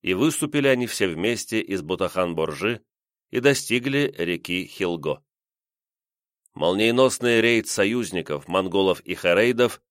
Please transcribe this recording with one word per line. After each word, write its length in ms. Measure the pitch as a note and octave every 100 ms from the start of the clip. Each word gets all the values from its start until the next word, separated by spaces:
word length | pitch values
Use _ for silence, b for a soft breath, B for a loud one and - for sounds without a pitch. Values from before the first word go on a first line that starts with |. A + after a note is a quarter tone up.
И 120 | -
выступили 540 | F#2 C#3+ - D3 D3 C#3
они 200 | B2+ A#2+
все 200 | - F#2+
вместе 520 | D#2+ G2+ A#2 - A2
из 220 | - F#2+
Бутахан-Боржи 1000 | D#2 F#2 F2+ F2+ F2 E2 D#2+ C#2+ G2 A#2 _ _ _ _ _
и 100 | B2
достигли 760 | C3 C#3 - A#2+ B2+ C3+ C#3+ -
реки 480 | F2 F2 F2 F2+ -
Хилго. 560 | - F#2 E2+ D#2 D2 _ _ _ _ _ _ _ _ _ _ _ _ _
Молниеносный 880 | - D#2+ F#2+ A2+ A#2+ C3 - B2 A#2
рейд 260 | A#2 A#2 G#2+
союзников, 800 | - G2+ A#2+ G#2 F2+ D#2 D2 D#2
монголов 540 | F2+ F#2 F#2+ F#2+ F2
и 120 | -
харейдов 680 | F2+ F2+ F2 A#2 A#2 A#2+ - _